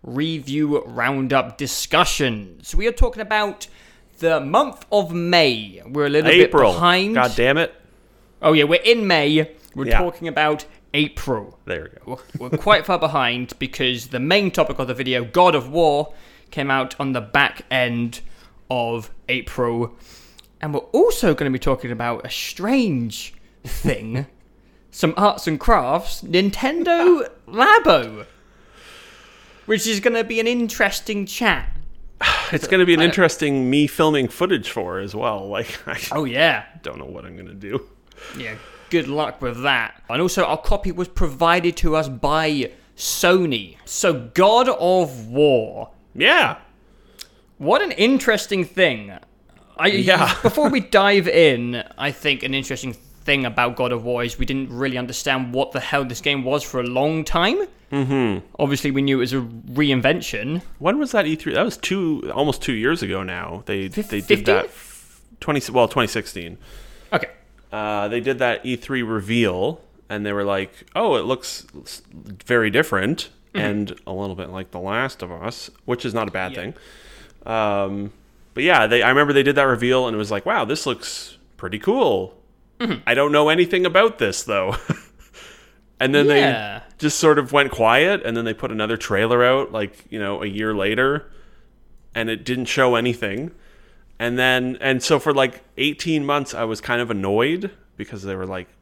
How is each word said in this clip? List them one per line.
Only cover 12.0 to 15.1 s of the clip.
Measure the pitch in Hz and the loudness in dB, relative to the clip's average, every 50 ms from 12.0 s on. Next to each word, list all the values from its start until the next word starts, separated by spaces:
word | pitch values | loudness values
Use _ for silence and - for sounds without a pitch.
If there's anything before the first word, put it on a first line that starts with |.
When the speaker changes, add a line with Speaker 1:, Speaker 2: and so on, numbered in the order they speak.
| - - 156 | -14 -14 -14
Speaker 2:
go. | - - - - - | -14 -14 -14 -12 -12
Speaker 1:
We're, | - - | -6 -4
we're | 165 | -6
quite | 151 - 202 208 156 - | -2 2 2 2 2 2
far | - 180 170 | -2 0 0
behind | 160 151 151 170 127 120 120 123 127 - - - | 0 0 0 0 0 0 0 -2 -6 -10 -8 -8
because | 135 135 - - 139 127 127 117 117 | -8 -8 -4 -2 -2 -2 -2 -4 -8
the | - - 123 | -8 -6 -4
main | 131 156 180 208 202 185 | 0 2 2 2 2 0
topic | - - 156 147 135 - | 2 0 0 0 0 -6
of | 131 | -4
the | 123 127 | -6 -6
video, | 127 135 131 | -6 -4 -2